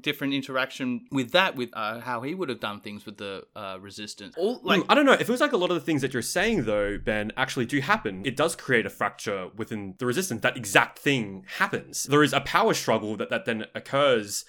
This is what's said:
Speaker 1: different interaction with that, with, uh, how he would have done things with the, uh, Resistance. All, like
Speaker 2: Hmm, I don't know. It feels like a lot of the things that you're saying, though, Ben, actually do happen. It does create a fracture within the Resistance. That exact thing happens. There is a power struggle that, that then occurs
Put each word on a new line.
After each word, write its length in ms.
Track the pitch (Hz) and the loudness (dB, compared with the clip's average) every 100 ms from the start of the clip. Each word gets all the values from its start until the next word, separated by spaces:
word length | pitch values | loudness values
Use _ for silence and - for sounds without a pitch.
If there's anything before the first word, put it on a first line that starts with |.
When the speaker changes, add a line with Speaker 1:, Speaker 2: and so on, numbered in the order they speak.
Speaker 1:
different 320 | 143 143 139 | -6 -2 -2
interaction 720 | 139 135 131 131 - 131 120 - | -2 -2 -2 -2 -2 -4 -4 -4
with 200 | 135 120 | -2 2
that, 220 | 180 190 - | 4 4 0
with, 140 | 120 | -6
uh, 260 | - 107 117 | -4 -6 -6
how 220 | 120 120 | -6 -6
he 120 | 131 | -4
would 160 | 185 165 | -4 -4
have 100 | 113 | -4
done 200 | 110 104 | -6 -8
things 260 | 104 104 110 | -10 -14 -14
with 120 | 101 | -12
the, 260 | 101 95 - 104 | -10 -10 -12 -12
uh, 220 | 98 92 | -10 -10
Resistance. 540 | 101 98 107 - 101 - | -12 -12 -12 -12 -12 -4
All, 260 | 196 254 | -2 -2
like 180 | 185 160 | 0 2
Speaker 2:
Hmm, 100 | 156 | 4
I 40 | 240 | 6
don't 100 | 277 | 6
know. 80 | |
It 120 | 220 156 | 6 4
feels 140 | 247 | 2
like 100 | - | 2
a 40 | 196 | 2
lot 120 | 180 | 2
of 60 | 175 | 0
the 60 | 160 | 0
things 160 | 151 | 0
that 100 | 131 | 0
you're 120 | 131 | -2
saying, 400 | - 175 208 214 | -2 0 2 2
though, 340 | 110 104 101 101 | 2 2 0 -2
Ben, 340 | - 107 107 113 | -2 -2 -2 -2
actually 300 | 131 - 117 | -2 0 -2
do 140 | 143 | 0
happen. 420 | 135 214 110 95 120 | 2 0 0 -6 -4
It 100 | 139 | 0
does 200 | 156 - | 0 -2
create 320 | - 120 98 | 0 0 0
a 20 | |
fracture 600 | - 101 - - 98 90 104 | -2 -4 -4 -6 -6 -6 -8
within 380 | 107 110 98 92 | -8 -6 -8 -4
the 80 | 123 | -2
Resistance. 340 | 123 185 113 | 0 -2 -2
That 160 | 127 127 | -2 -2
exact 400 | 104 156 117 - | 4 4 4 2
thing 480 | 147 135 104 95 - - | 0 2 0 -6 -10 -2
happens. 460 | 196 113 - - - | -2 -2 -6 -8 2
There 180 | 143 | 4
is 100 | 147 | 4
a 80 | 139 | 4
power 320 | 135 175 220 | 2 4 4
struggle 420 | 165 - 110 107 104 | 2 2 0 0 -4
that, 120 | 113 | -2
that 160 | 117 - | -2 -2
then 200 | 110 107 131 | -4 -4 -10
occurs 720 | - 139 143 120 104 - | -4 2 4 4 0 -6